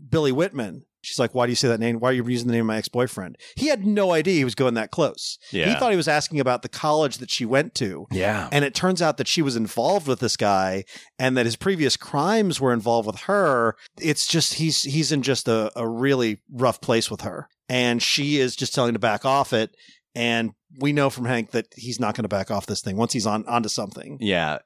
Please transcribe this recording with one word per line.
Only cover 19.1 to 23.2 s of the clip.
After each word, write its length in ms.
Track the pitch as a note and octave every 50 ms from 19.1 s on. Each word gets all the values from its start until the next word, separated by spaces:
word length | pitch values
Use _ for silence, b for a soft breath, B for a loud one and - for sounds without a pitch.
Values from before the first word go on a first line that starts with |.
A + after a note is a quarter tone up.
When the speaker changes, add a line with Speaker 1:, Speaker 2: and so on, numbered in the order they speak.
| G#2 G#2 -
Speaker 1:
off 300 | C3+ C3 C#3 C3 - C3
it. 220 | A2 A2 G2+ _ b b b b b b _ -
And 380 | A#2+ A#2+ A#2 A#2 A#2 A2+ A2 G#2 _ _ _ - C3
we 140 | C#3 D3 D3
know 180 | D3 C#3 C3+
from 140 | - B2+ A#2+
Hank 260 | A#2+ B2+ A#2+ A2+ -
that 160 | - A#2 A2 _ -
he's 240 | - A2+ B2 A#2 G#2+
not 160 | B2 G#2 G2+
gonna 120 | - A2 G2
back 220 | G#2 G2 G2 -
off 160 | A2 G2 -
this 160 | - G#2 -
thing 160 | - G#2+ F#2+ G2+
once 160 | A#2 A2+ -
he's 140 | C4